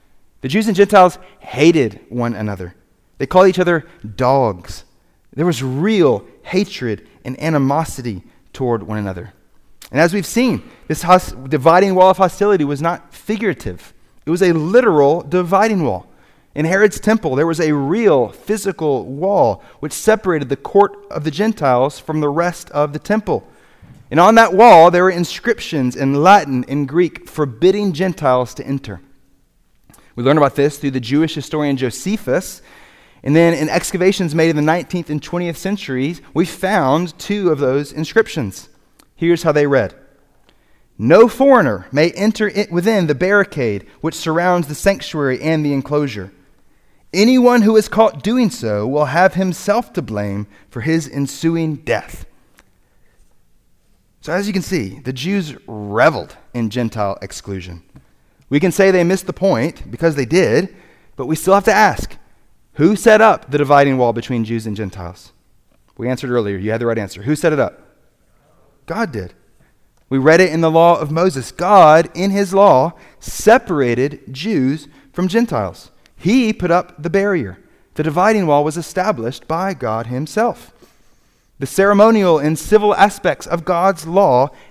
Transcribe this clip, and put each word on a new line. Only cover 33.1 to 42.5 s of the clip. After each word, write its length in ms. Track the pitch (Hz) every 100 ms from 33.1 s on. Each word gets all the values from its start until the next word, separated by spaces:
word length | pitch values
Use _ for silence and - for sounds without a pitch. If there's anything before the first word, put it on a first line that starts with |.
| _
And 100 | -
then 200 | 151 170
in 160 | 165 156
excavations 640 | 170 - 185 180 196 175
made 160 | 156 165
in 60 | 151
the 60 |
nineteenth 460 | 147 170 - 175 165
and 140 | 151
twentieth 340 | - 175 175 160
centuries, 640 | 190 202 - 127 139 170 -
we 100 | 185
found 720 | 180 - 190 202 135 151 175 -
two 320 | - 208 185
of 80 | 147
those 320 | 135 135 147
inscriptions. 800 | - 160 - 214 - 107 - - _ _ _ _ _
Here's 280 | 165 170
how 60 | 165
they 160 | 147 147
read. 280 | 135 98 - _ _ _ _ _ _ _ _ _ -
"No 280 | 113 180 233
foreigner 600 | - 277 254 151 98 90
may 200 | 135 165
enter 380 | - 208 214
it 220 | 208